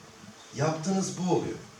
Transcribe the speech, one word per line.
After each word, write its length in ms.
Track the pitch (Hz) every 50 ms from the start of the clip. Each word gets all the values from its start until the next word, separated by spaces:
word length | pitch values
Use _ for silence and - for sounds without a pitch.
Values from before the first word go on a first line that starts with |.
| - - - - - - - - - - -
Yaptığınız 600 | 117 147 160 160 160 - 190 190 190 170 131 -
bu 160 | 156 180 180 156
oluyor. 220 | 117 107 90 82 - - - - -